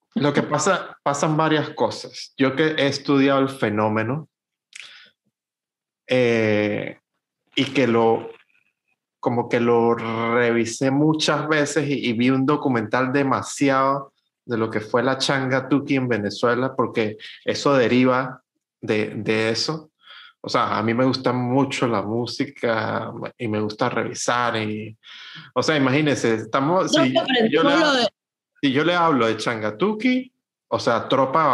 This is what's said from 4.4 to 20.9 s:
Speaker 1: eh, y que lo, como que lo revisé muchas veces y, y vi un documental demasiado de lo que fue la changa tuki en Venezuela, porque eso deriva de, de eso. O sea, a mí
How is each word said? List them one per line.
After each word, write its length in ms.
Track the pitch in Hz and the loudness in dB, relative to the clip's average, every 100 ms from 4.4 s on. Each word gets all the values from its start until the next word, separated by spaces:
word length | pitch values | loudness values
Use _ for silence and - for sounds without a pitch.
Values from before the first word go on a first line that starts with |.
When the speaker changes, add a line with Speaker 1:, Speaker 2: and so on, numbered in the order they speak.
| _ _ _ - - - - _ _ _ _ _ _ _ _ _ - | _ _ _ -20 -20 -20 -20 _ _ _ _ _ _ _ _ _ -2
Speaker 1:
eh, 880 | 127 120 113 110 104 104 104 - - _ _ _ _ _ | 2 2 2 2 2 0 -2 -6 -12 _ _ _ _ _
y 100 | - 131 | -4 -2
que 200 | 143 120 | 2 2
lo, 440 | 117 113 113 - - _ _ _ _ _ _ _ _ | 4 4 2 -2 -16 _ _ _ _ _ _ _ _
como 300 | 135 120 123 | -4 -2 0
que 100 | 123 | 0
lo 340 | 117 117 117 | 4 4 4
revisé 960 | 117 113 113 117 120 117 117 110 - 135 | 2 -2 -4 0 0 2 2 0 -2 0
muchas 560 | 139 156 156 - 147 147 | 2 2 2 0 0 0
veces 380 | 151 147 160 143 | 0 0 0 -2
y, 220 | 127 113 | -2 -2
y 60 | |
vi 160 | 113 123 | 0 2
un 160 | 131 135 | 2 2
documental 680 | 151 147 120 104 127 127 | 2 2 0 0 -2 0
demasiado 1000 | 139 135 113 113 - 139 135 135 139 - _ _ _ - | 0 0 -2 -4 -2 2 2 2 -2 -6 _ _ _ -4
de 100 | 120 | -2
lo 140 | 113 | -2
que 100 | 107 | -2
fue 220 | - 123 | -2 0
la 160 | 127 131 | 0 0
changa 500 | - 135 131 131 131 | -2 -2 0 -2 0
tuki 280 | 139 139 135 | 0 0 -2
en 120 | 123 | 0
Venezuela, 640 | 110 101 - 120 120 131 | -2 -2 -2 0 0 -2
porque 440 | 131 110 117 107 107 - - | -2 -4 -2 -4 -4 -16 -10
eso 300 | - 113 147 | -6 -2 2
deriva 680 | 135 110 123 127 127 131 135 _ _ _ _ | 2 4 4 4 2 -2 -10 _ _ _ _
de, 360 | 117 107 107 113 | -4 -2 -2 -4
de 340 | 107 110 113 | -2 0 0
eso. 400 | 113 - 160 - _ - - - _ | -2 -4 -6 -10 _ -20 -20 -20 _
O 60 | - | -4
sea, 300 | 123 117 104 | -2 0 0
a 40 | |
mí 100 | 113 | 0